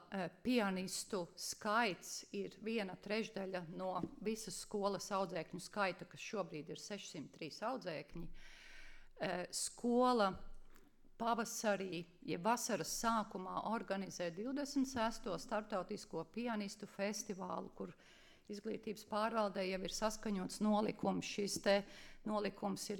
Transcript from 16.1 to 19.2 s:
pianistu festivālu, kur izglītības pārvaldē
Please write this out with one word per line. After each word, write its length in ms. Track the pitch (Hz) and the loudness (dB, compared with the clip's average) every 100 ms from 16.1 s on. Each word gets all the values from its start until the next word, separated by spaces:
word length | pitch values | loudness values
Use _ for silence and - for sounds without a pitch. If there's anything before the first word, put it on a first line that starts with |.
| 165 160 | -6 -4
pianistu 540 | 226 240 214 202 - 196 | -4 -2 0 -2 -6 -8
festivālu, 840 | - 202 208 - 190 185 185 190 - | -2 0 0 -4 -6 -4 -4 -4 -6
kur 180 | 190 - - - - - - | -8 -10 -20 -20 -20 -16 -10
izglītības 560 | 202 220 208 226 - - | -6 -4 -4 -4 -8 -2
pārvaldē 640 | 208 | 2